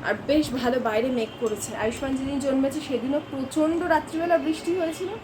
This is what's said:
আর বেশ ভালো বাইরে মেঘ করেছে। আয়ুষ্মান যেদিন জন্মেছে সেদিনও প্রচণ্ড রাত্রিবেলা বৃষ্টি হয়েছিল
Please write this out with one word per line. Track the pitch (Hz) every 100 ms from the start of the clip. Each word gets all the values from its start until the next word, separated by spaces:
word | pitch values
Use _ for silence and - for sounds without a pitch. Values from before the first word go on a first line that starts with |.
আর | - - -
বেশ | 302 294
ভালো | 247 240 254
বাইরে | 226 214 262
মেঘ | 247 214 -
করেছে। | 226 208 - 214
আয়ুষ্মান | 220 226 269 262
যেদিন | 269 277
জন্মেছে | 277 262 269 302 -
সেদিনও | 240 254 294 -
প্রচণ্ড | 277 262 311 311 339
রাত্রিবেলা | 359 311 - 320 339 330
বৃষ্টি | 285 311 339 370
হয়েছিল | 330 311 370 440